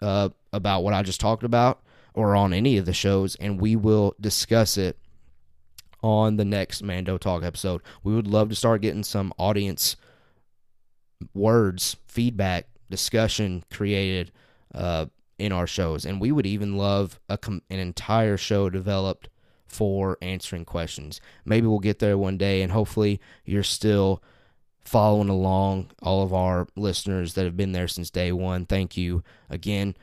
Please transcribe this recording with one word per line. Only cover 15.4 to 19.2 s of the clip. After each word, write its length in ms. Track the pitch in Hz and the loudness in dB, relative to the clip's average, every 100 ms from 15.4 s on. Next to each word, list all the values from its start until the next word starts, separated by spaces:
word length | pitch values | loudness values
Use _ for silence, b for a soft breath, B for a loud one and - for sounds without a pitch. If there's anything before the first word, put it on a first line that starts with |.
| 104 | -4
our 140 | 90 90 | -2 -2
shows, 380 | - 85 73 78 | -2 -2 -2 -6
and 140 | 98 | -4
we 140 | 120 | 0
would 120 | 147 98 | 0 -2
even 300 | 101 101 98 | -4 -4 -2
love 420 | 101 101 95 - - | 0 0 -2 -6 -8
a 80 | 101 | -8
com-, 240 | - 92 - | -6 -8 -6
an 100 | 95 | -8
entire 560 | 90 - - 113 110 98 | -6 -6 0 2 2 0
show 340 | - 101 95 | 0 0 0
developed 600 | 95 95 98 95 - | -2 -2 -2 -2 -6